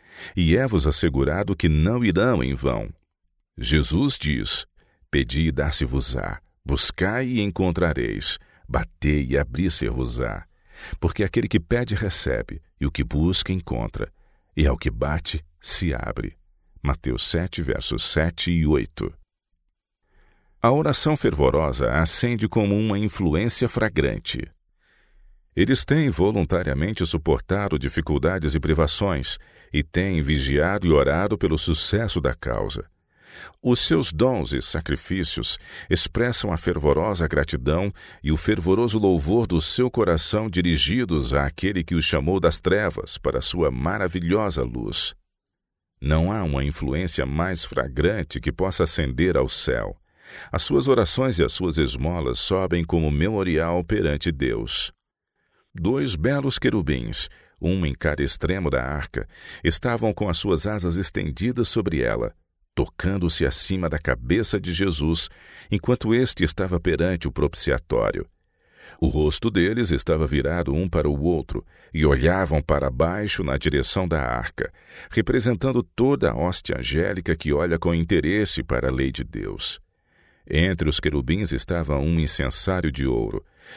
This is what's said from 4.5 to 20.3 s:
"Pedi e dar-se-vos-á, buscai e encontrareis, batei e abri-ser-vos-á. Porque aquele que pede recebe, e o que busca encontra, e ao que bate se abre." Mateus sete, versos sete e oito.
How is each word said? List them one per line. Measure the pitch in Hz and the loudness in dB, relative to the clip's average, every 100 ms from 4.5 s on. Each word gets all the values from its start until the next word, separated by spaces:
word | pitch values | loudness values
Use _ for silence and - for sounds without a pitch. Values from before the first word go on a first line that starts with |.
| - - _ _ _ - | -4 -6 _ _ _ -4
"Pedi | 71 60 67 80 | -2 0 0 0
e | |
dar-se-vos-á, | 67 71 - 62 67 - 62 50 50 _ _ | 0 -2 0 0 -2 -2 -4 -6 -10 _ _
buscai | - 71 - - 92 117 131 | -4 -2 -2 0 -2 0 0
e | 123 | 0
encontrareis, | 101 90 92 85 85 64 57 50 - - _ _ - | 0 2 0 2 0 0 -2 -4 -4 -6 _ _ -4
batei | 62 55 - 73 73 64 | -2 -2 -2 0 2 2
e | 69 | 0
abri-ser-vos-á. | 64 62 92 - 58 60 62 58 58 50 - _ _ - - - | 0 -2 -2 0 -2 -2 -4 -4 -6 -8 -14 _ _ -18 -12 -2
Porque | 80 - | -2 0
aquele | 98 120 - | 0 0 2
que | 98 | 0
pede | 80 120 123 101 | 0 -2 -2 -4
recebe, | 101 - - 57 - - _ - | -2 -4 -2 -4 -6 -12 _ -6
e | 71 | -4
o | |
que | - | -2
busca | 62 73 82 - - | -2 0 2 0 -2
encontra, | 92 - 58 55 - - _ _ _ _ - | -4 -4 -6 -4 -6 -10 _ _ _ _ 2
e | 71 | 2
ao | 65 | 2
que | 65 | -4
bate | 53 67 78 - 78 - _ | -2 -2 -2 -4 -8 -8 _
se | - - 85 | -6 -2 -2
abre." | 64 - 57 52 - _ _ _ - | -2 -6 -6 -8 -10 _ _ _ -6
Mateus | 71 69 65 60 - | -2 -2 -2 -2 0
sete, | 85 92 - | 0 -2 -4
versos | 67 - - 55 | -4 -4 -4 -2
sete | - 80 82 - - | 0 0 0 0 0
e | 85 76 | 2 4
oito. | 73 55 - 50 - _ _ _ _ _ _ _ _ _ _ _ | 2 0 -6 -8 -8 _ _ _ _ _ _ _ _ _ _ _